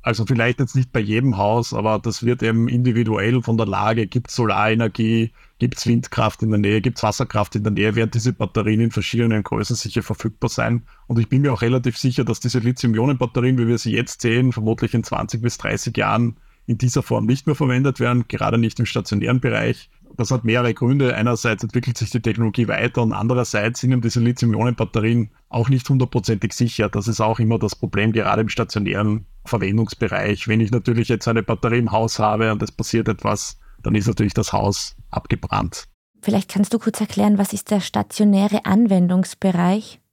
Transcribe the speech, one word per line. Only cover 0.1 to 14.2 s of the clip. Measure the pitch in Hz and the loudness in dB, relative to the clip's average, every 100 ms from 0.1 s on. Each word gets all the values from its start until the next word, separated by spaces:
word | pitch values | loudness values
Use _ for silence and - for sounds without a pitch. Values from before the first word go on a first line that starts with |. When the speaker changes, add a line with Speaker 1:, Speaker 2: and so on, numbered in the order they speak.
| 117 | -2
Speaker 1:
vielleicht | 110 123 117 123 | 0 2 2 0
jetzt | 131 | 0
nicht | 135 127 | 0 0
bei | 123 | -2
jedem | 104 107 135 98 | 0 2 2 2
Haus, | 101 117 117 | 2 2 0
aber | 113 107 107 | -2 0 0
das | 117 107 | -2 -2
wird | 117 123 | -2 0
eben | 113 113 117 | 2 2 2
individuell | 123 123 113 113 107 104 123 | 2 2 2 0 0 2 0
von | 117 113 | 0 0
der | 110 | 0
Lage, | 98 104 113 104 | 0 0 0 0
gibt's | 123 - | -2 -4
Solarenergie, | - 113 101 107 110 113 - 113 113 110 - - _ | -2 0 2 2 2 0 0 0 2 0 -4 -20 _
gibt's | 123 - - | -4 -2 0
Windkraft | 117 123 - 110 - | 0 0 -2 -2 0
in | 110 | 0
der | 107 | 2
Nähe, | 101 107 | 2 2
gibt's | 110 - | 0 -2
Wasserkraft | 110 - 127 110 104 | -2 -2 -2 -2 -2
in | 107 | -2
der | 107 | -2
Nähe, | 104 104 110 | 2 2 2
werden | 113 | 0
diese | 117 117 | 0 -2
Batterien | 95 101 - 104 110 | -2 -2 0 2 2
in | 117 | 2
verschiedenen | 110 95 113 117 110 | 0 -2 0 2 2
Größen | 101 110 107 117 | 0 -4 -2 -4
sicher | 107 117 | -2 -4
verfügbar | - 107 110 - - | -4 -4 -6 -4 -4
sein. | - 117 117 - - - | -2 -2 -2 -4 -20 -4
Und | 117 | 0
ich | 113 | 2
bin | 131 | 2
mir | 143 | 2
auch | 113 | 0
relativ | 120 127 123 - | 2 2 0 0
sicher, | 131 120 | -2 0
dass | 113 110 | -2 -2
diese | 127 127 | 0 0
Lithium-Ionen-Batterien, | 117 127 120 110 127 131 123 - 123 131 | 0 0 0 2 2 0 -2 0 2 2
wie | 117 | 2
wir | 117 | 0
sie | 117 | 0
jetzt | 110 127 - | -2 -2 -2